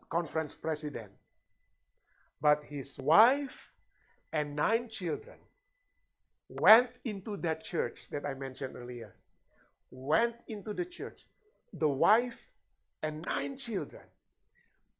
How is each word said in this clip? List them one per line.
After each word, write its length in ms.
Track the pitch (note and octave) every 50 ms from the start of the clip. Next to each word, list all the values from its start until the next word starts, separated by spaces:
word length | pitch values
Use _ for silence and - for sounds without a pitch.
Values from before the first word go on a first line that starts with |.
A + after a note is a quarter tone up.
| - -
conference 420 | - E3+ E3+ - - D#3+ D#3 C#3+ -
president. 560 | - - D#3+ D#3 D3+ D#3 D3 B2 A#2+ G#2+ G2 G2 - _ _ _ _ _ _ _ _ _ _ _ _ _ _ _ _ _ _ _ _ _ _ _ _
But 220 | D3+ D3 D3 D3 -
his 360 | - D3 C#3+ B2 - - -
wife 720 | C3 C#3 D#3 F#3+ A3+ B3 C#4 C#4+ C#4+ B3+ - - - - _ _ _ _ _ _ _ _ _ _ _ _
and 240 | - D#3 D3+ D3 C#3+
nine 340 | D3+ D#3 F#3 A3 A#3+ B3+ -
children 480 | - - F#3 E3+ D3+ - - G#2 E2+ - - _ _ _ _ _ _ _ _ _ _ _ _ _ _ _ _ _ _ _ _ -
went 400 | C#3 C3+ D3 F3+ A3 A#3+ B3+ - - - -
into 320 | G#3+ G#3 F#3+ - A3 G#3
that 260 | E3 D3 E3 D#3+ D#3+ -
church 460 | - F3+ D#3+ C3 A#2+ - - - -
that 160 | D#3+ D3 C#3+
I 80 | D3 C3+
mentioned 400 | C3 C3+ C3 B2+ - C3+ C3 C#3
earlier. 400 | B2+ A#2+ B2 B2 A#2+ A2 G2+ - _ _ _ _ _ _ _ _ _ _ _ _ _ _ _
Went 440 | C3 B2+ C3 C#3 D3+ G3 A#3 A#3 A#3 - -
into 240 | - A3 G#3 F#3 G#3+
the 140 | G3 F3 F3
church. 400 | F3+ - - C#3+ A2+ - - - _ _ _ _ _ _ _ _ _ -
The 160 | C#3+ E3 D3
wife 480 | C#3 C3 D#3+ F#3 G#3+ A#3+ B3+ B3 - - - _ _ _ _ _ _ _ _ _ _ _
and 240 | - D#3 D3+ D#3 F3
nine 320 | - - C4+ C#4 C#4 C4+
children 460 | - - A3+ A3+ F3+ D3 - A#2 G#2 - - _ _ _ _ _ _ _ _ _ _ _ _ _ _ _ _ _